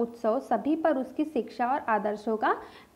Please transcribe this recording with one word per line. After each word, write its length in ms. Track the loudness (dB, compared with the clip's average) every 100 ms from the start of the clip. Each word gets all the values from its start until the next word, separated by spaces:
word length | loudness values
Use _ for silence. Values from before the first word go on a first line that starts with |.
उत्सव, 400 | -4 -2 0 0
सभी 360 | 2 0 2 2
पर 200 | 2 0
उसकी 280 | -2 -2
शिक्षा 420 | -2 0 -2 -2 0
और 120 | 0
आदर्शों 580 | 2 0 0 -2 -2 0
का 200 | 2 0 -4 -18 -4